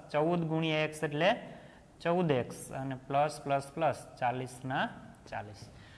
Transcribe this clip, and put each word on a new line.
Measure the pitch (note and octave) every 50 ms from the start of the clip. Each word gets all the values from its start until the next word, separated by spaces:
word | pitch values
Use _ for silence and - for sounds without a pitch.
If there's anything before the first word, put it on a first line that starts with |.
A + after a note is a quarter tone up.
| - -
ચૌદ | - D3 D3+ E3 F3 F3
ગુણ્યા | E3 D#3 D#3+ D#3+ E3 D#3+ D#3 D#3 D#3
X | D3+ D#3 - -
એટલે | D3+ C#3+ D3 E3 F#3+ A#3+ - - - - - - - - - - - - - -
ચૌદ | E3+ E3+ F3+ F#3 D#3+
એક્સ | C#3+ B2 A#2 B2 - - - -
અને | - C3+ C3+ C3+ C3
પ્લસ, | B2 - - C3+ C#3 D3 D3+ D3 -
પ્લસ, | - C#3+ C#3 C#3 C#3 -
પ્લસ, | - D#3+ E3 D3 B2 - - - - -
ચાલીસ | C3 B2 A#2+ B2+ B2+ B2 - - -
ના | C3 C3 D#3 G3+ A#3+ - - - - - - - -
ચાલીસ. | - A2 G2+ G#2 G2+ - - - - - - - -